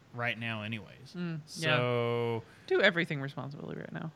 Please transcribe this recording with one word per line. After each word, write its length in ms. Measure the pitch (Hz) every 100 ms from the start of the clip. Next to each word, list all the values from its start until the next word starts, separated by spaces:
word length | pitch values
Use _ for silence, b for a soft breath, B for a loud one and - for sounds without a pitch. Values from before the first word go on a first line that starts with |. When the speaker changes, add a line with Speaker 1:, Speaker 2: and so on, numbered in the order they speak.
| -
Speaker 1:
right 240 | 120 120 110
now 240 | 117 110
anyways. 500 | 104 113 92 120 131 180
Speaker 2:
Mm, 240 | 175 165 - -
yeah. 200 | 160 151
Speaker 1:
So 680 | 123 120 117 120 117 113 - b -
Speaker 2:
Do 160 | 370
everything 380 | 196 175 160 151
responsibly 540 | 135 139 139 147 - -
right 160 | -
now. 180 | - 160